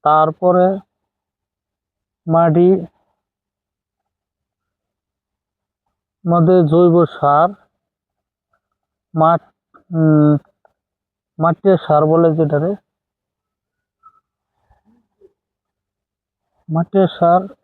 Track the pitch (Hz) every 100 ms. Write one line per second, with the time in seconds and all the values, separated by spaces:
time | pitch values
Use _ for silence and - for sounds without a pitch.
0 | 151 156 156 156 180 180 185 196 - _
1 | _ _ _ _ _ _ _ _ _ _
2 | _ _ - 165 170 156 180 185 170 _
3 | _ _ _ _ _ _ _ _ _ _
4 | _ _ _ _ _ _ _ _ _ _
5 | _ _ _ _ _ _ _ _ _ _
6 | _ _ 180 170 165 185 160 165 175 170
7 | 165 - 143 143 175 202 _ _ _ _
8 | _ _ _ _ _ _ _ _ _ _
9 | _ 160 160 170 _ _ _ _ _ 170
10 | 160 151 151 147 _ _ _ _ _ _
11 | _ _ _ - 165 170 196 180 - 151
12 | 156 165 170 156 156 147 165 202 _ _
13 | _ _ _ _ _ _ _ _ _ _
14 | 1077 1077 _ _ _ _ _ _ _ 233
15 | 226 _ 381 _ _ _ _ _ _ _
16 | _ _ _ _ _ _ - 160 170 196
17 | 185 - 170 180 196 -